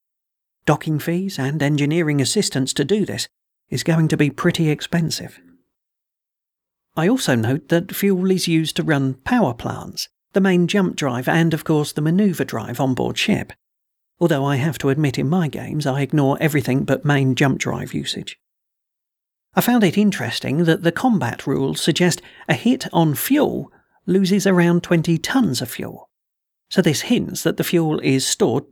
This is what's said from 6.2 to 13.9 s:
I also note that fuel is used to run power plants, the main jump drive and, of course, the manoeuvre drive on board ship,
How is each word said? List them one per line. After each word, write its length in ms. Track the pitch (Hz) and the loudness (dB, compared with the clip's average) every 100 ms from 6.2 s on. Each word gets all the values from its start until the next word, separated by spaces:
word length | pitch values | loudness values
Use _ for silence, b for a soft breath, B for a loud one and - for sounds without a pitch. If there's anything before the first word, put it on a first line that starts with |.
| _ _ _ _ _ _ _ - | _ _ _ _ _ _ _ -2
I 140 | 170 | 0
also 260 | 254 - 117 | 2 2 0
note 320 | 110 135 - | 0 -2 0
that 260 | 170 196 | 0 0
fuel 380 | - 202 185 190 | -2 0 2 0
is 160 | 185 175 | 0 2
used 300 | 160 156 - | 0 0 -2
to 60 | |
run 320 | 156 143 135 131 - | 0 0 0 -4 -2
power 280 | 247 151 | 0 2
plants, 540 | 120 - - - - - _ _ | -2 -6 -8 -10 -10 -12 _ _
the 80 | 202 | 0
main 280 | 190 180 170 | 2 4 2
jump 280 | 208 185 - | 2 0 0
drive 320 | 143 123 131 | -2 -2 0
and, 260 | 165 165 | 2 2
of 120 | 151 - | 0 0
course, 260 | 151 147 | 0 0
the 100 | - | -2
manoeuvre 440 | 151 180 208 147 139 | 0 2 2 0 -4
drive 340 | 117 110 120 | -6 -6 -2
on 140 | 131 | -2
board 240 | 123 120 123 | 0 -2 -2
ship, 340 | - - - - _ _ _ | -2 -2 -4 -14 _ _ _